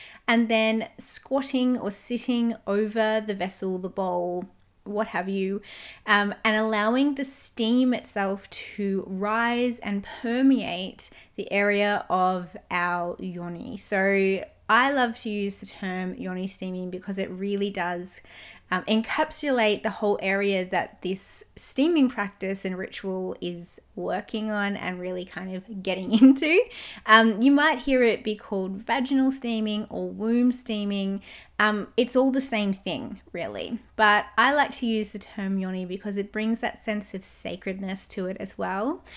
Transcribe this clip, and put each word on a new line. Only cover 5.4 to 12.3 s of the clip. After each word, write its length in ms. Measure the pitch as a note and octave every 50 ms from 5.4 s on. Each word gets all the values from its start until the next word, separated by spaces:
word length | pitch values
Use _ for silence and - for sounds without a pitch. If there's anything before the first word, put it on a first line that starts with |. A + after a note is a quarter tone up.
| F#3+ F#3+ G3 G#3 - - - - - - - - -
um, 280 | - G#3+ G#3 G3+ G3+ G#3 - -
and 120 | A3 G#3+
allowing 580 | G#3+ A3 A3 A3 G#3 G#3 A3 A#3+ C4 C#4 D4 C#4+
the 100 | C4+ C#4
steam 720 | C4+ - - - - - - A3+ A3 A#3 B3 C4 B3+ B3
itself 540 | - - - - G#3 G3 G3 G3 G3+ - -
to 540 | - - - - - - G#3 G3 G3 G3 -
rise 720 | - F#3+ F#3 G3 G#3 G#3+ A3+ A#3 A#3 A#3+ A#3+ B3 B3 A#3 A#3
and 260 | - G#3+ G3+ G3+ G3 - - - -
permeate 880 | A#3 A#3 B3 C4+ C4+ C4+ B3 - - F3 F3 F#3+ F#3 - - - - - - - _ _
the 140 | - G3+ - -
area 520 | G3+ G3+ G#3 G3+ G3+ G3+ G#3 G#3 - - -
of 460 | - F#3 F#3 F#3